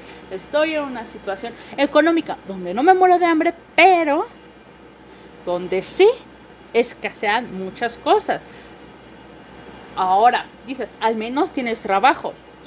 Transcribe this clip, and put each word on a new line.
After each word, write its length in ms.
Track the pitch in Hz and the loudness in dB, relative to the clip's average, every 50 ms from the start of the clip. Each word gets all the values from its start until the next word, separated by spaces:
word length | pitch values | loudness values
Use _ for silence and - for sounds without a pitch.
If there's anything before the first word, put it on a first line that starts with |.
| - - - - - - | -20 -20 -20 -20 -18 -14
Estoy 460 | 185 190 - - - 294 311 320 311 | -14 -14 -12 -4 -2 0 0 0 -2
en 80 | 302 285 | -4 -6
una 220 | 277 254 233 226 | -6 -10 -12 -14
situación 480 | 214 - 214 - 202 196 196 - 233 226 - - - - | -14 -18 -14 -10 -10 -10 -8 -10 -12 -14 -14 -18 -14 -4
económica 600 | - 277 285 - 302 302 339 330 330 - - - - - - | -2 -2 2 2 2 2 4 2 0 -2 -4 -10 -12 -12 -12
donde 280 | 196 185 180 175 180 | -12 -10 -8 -6 -4
no 80 | 226 277 | 0 4
me 100 | 359 381 | 4 4
muero 240 | 370 370 370 359 349 | 6 6 4 4 4
de 80 | 359 | 4
hambre, 300 | 339 330 311 330 339 339 - - - - | 2 2 2 0 0 -2 -4 -12 -4 2
pero 520 | - 330 381 370 339 330 294 277 320 440 480 - - - - - - - - - - - - - - - - - - - - - - - | 4 6 6 6 4 2 0 0 -2 -2 -4 -10 -18 -20 -20 -20 -20 -20 -20 -20 -20 -20 -20 -20 -20 -20 -20 -20 -20 -20 -20 -20 -14 -8
donde 380 | 180 175 175 180 175 185 185 | -6 -6 -6 -4 -4 -4 -4
sí 260 | 185 - - - 370 440 523 - - - - - - - - - - - | -4 -6 2 4 4 4 4 2 -6 -16 -20 -20 -20 -20 -20 -20 -20 -4
escasean 840 | - 226 233 - - - - 202 - - - 208 208 240 247 185 190 190 | -2 -2 -2 -2 -6 -10 -12 -12 -10 -6 -2 -2 -2 -2 -2 -6 -8 -10
muchas 400 | 190 185 185 - 233 233 233 - | -10 -10 -8 -6 -8 -8 -8 -6
cosas. 440 | - 294 381 427 - - - - - - - - - - - - - - - - - - - - - - - - - - - - - - - - - - - | 0 0 0 2 2 -2 -4 -6 -6 -12 -20 -20 -20 -20 -20 -20 -20 -20 -20 -20 -20 -20 -20 -20 -20 -20 -20 -20 -20 -20 -20 -20 -20 -20 -20 -20 -20 -14 -8
Ahora, 500 | - 190 185 185 196 220 247 240 185 - - - - - 214 | -4 -2 0 2 4 4 4 4 2 -2 -8 -14 -20 -14 -14
dices, 240 | 269 262 220 - - - | -10 -10 -10 -12 -10 -4
"Al 160 | 214 226 226 | -2 -2 -2
menos 340 | 220 214 233 254 285 370 320 | -2 -4 -4 -2 -2 -2 -2
tienes 300 | - 285 247 233 226 - | -4 -6 -4 -4 -6 -6
trabajo". 540 | - 202 190 196 214 269 311 - - 180 - - - - - - - | -4 -2 0 2 4 2 2 2 -4 -10 -12 -12 -18 -20 -20 -20 -20